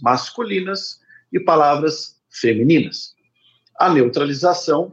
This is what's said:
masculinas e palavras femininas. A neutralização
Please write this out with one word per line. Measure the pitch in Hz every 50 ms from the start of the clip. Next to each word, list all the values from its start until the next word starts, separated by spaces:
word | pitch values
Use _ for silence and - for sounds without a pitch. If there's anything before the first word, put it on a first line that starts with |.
| 120
masculinas | 120 127 120 - - - - 240 214 202 185 185 190 196 190 - - - - _ _ - - _ _
e | - 180
palavras | 180 175 165 156 147 147 147 147 151 156 - - - - - _ _ _
femininas. | - - - 120 110 107 120 147 165 143 120 - - - - - - _ _ _ _ _ _ _ _ _ _ _ _ -
A | 175
neutralização | 185 165 139 123 120 - 135 143 143 139 131 170 180 175 - - 165 147 151 180 185